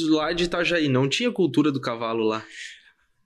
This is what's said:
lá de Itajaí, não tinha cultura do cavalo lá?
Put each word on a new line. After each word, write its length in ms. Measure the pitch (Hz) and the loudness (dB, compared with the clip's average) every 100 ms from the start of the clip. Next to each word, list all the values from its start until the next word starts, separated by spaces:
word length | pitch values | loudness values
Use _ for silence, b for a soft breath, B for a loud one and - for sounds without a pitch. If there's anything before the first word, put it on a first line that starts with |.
| 160 | 0
lá 220 | 156 151 | 2 0
de 140 | 175 175 | -2 -2
Itajaí, 420 | 180 165 170 151 | 0 0 0 2
não 220 | 127 139 | 2 2
tinha 200 | - 240 | 0 -2
cultura 420 | 208 165 143 151 | 0 2 4 2
do 80 | 135 | 0
cavalo 420 | 131 117 117 113 | -4 -4 -2 0
lá? 200 | 110 110 B B B B B B _ _ | 0 0 B B B B B B _ _